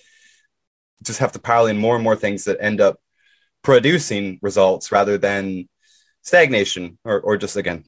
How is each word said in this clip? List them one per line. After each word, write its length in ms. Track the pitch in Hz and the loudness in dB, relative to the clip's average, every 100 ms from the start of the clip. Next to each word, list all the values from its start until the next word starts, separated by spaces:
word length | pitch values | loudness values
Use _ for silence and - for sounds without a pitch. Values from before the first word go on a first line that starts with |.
| _ _ _ _ _ _ _ _ _ _ | _ _ _ _ _ _ _ _ _ _
Just 160 | - 107 | -12 -4
have 120 | 131 | -4
to 60 | - | -4
pile 260 | - 117 113 | 0 2 2
in 120 | 104 | 2
more 180 | 110 120 | 0 0
and 80 | |
more 120 | 113 107 | 0 0
things 300 | 104 101 - | -2 -4 -4
that 160 | 92 | -4
end 180 | 104 107 | -2 2
up 200 | 98 - _ _ _ _ _ _ | 2 2 _ _ _ _ _ _
producing 760 | - 127 131 170 - 101 98 92 | 2 4 4 0 -2 -6 -6 -8
results 500 | 101 98 95 92 - | -4 2 2 2 0
rather 260 | 101 101 101 | 0 2 0
than 500 | 98 101 98 92 90 _ _ _ _ _ | 0 -2 -4 -8 -12 _ _ _ _ _
stagnation 760 | - 180 156 113 98 90 87 92 | 0 4 4 2 0 -4 -10 -12
or, 160 | 113 104 | -4 -2
or 140 | 104 104 | 0 -2
just, 200 | 101 104 | -2 -6
again, 260 | 92 85 | -6 -8